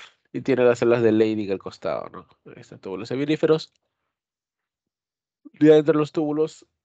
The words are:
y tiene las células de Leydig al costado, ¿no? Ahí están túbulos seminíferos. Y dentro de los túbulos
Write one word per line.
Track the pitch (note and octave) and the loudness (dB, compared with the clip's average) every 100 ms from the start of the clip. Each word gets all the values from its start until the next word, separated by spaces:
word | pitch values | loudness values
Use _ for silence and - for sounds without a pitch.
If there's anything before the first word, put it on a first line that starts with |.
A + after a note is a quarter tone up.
| - _ _ | -20 _ _
y | C3+ | -8
tiene | B2+ B2+ | -2 2
las | B2 A#2+ | 2 2
células | A#2+ A#2+ | 2 2
de | A2+ | 2
Leydig | A2 A2 G#2+ G2 | 2 0 -2 -6
al | F#2+ | -8
costado, | - - - B1+ G1+ | -10 -12 -8 -8 -10
¿no? | F#2 - _ - | -18 -20 _ -20
Ahí | - | -20
están | - - | -20 -18
túbulos | G2 F#2 A2 | -14 -12 -8
seminíferos. | B2+ D3 D#3 D#3+ D#3 - _ _ _ _ _ _ _ _ _ _ _ _ _ _ _ _ _ - - | -6 -4 -2 0 0 -2 _ _ _ _ _ _ _ _ _ _ _ _ _ _ _ _ _ -16 0
Y | D3+ | 4
dentro | D#3 D3+ | 4 4
de | D#3 | 0
los | D3+ | -2
túbulos | - D3+ D3 D#3 - _ _ | -4 -4 -4 -6 -8 _ _